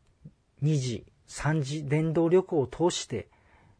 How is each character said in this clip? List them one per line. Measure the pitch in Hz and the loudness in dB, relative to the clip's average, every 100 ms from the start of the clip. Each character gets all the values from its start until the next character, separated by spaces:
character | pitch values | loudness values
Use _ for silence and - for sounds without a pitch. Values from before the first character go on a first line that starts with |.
| _ _ 147 - _ - | _ _ -20 -20 _ -4
二 | 147 151 | 0 0
次、 | 127 110 - _ - | -2 -6 -10 _ -16
三 | - 143 156 | -4 -2 0
次 | 131 151 | -2 -4
伝 | 143 151 160 | -2 0 2
道 | 160 165 | 2 4
旅 | 185 | 4
行 | 185 160 | 4 0
を | 123 | 0
通 | - 175 | 0 0
し | - - | 0 -6
て | 117 - _ _ _ _ | -8 -8 _ _ _ _